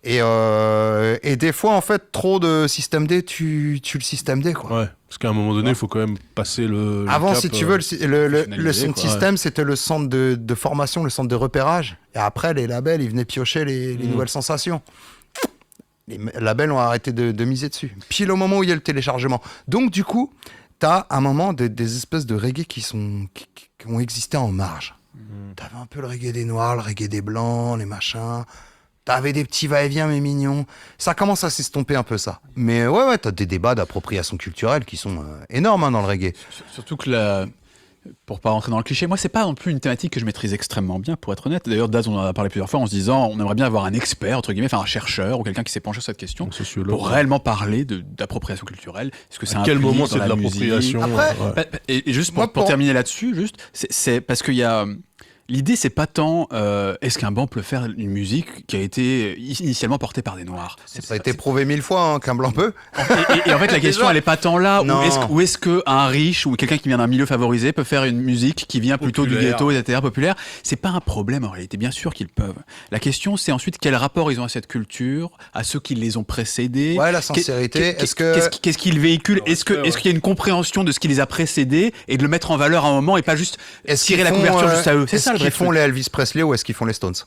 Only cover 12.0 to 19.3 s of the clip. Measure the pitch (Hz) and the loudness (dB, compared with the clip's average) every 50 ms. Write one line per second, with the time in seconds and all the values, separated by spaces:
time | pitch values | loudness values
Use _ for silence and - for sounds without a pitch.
12 | _ _ _ - 104 104 - 120 - 165 165 139 120 117 120 120 131 156 165 160 | _ _ _ -2 -2 -2 -2 -2 -2 -2 0 0 -2 -2 -4 -2 0 0 0 0
13 | 135 117 107 123 123 117 - 135 127 - - 160 156 139 135 127 127 131 123 120 | 0 -2 -2 -2 -4 -2 -4 -4 -4 -2 -2 -2 -2 -2 -2 -4 -4 -6 -6 -4
14 | 127 120 127 127 131 117 - 143 131 - 156 143 - 180 170 151 - - _ - | -4 -2 -2 -2 -2 -2 -4 -6 -4 -2 -4 -2 -2 -4 -4 -6 -8 -12 _ -20
15 | - - - - _ _ _ - 523 - - _ _ _ - _ - _ _ _ | -20 -20 -20 -20 _ _ _ -6 -6 -6 -6 _ _ _ -20 _ -20 _ _ _
16 | _ - 113 98 104 113 - 117 110 110 110 120 147 156 147 131 123 120 120 120 | _ -14 -10 -8 -8 -8 -6 -2 0 0 2 2 2 2 2 2 2 2 0 0
17 | - 139 120 117 120 117 110 104 117 127 135 123 143 143 - - - 131 98 98 | -2 -4 -2 0 0 0 0 0 0 -2 -2 -2 -4 -8 -8 -8 -10 -10 -12 -14
18 | - - - - 202 190 190 190 190 190 196 196 190 175 170 156 - - 151 135 | -10 -6 -2 -2 0 2 2 2 2 2 2 2 2 2 0 0 0 -2 -2 -2
19 | 123 143 127 127 123 135 | -2 -2 -2 -2 0 0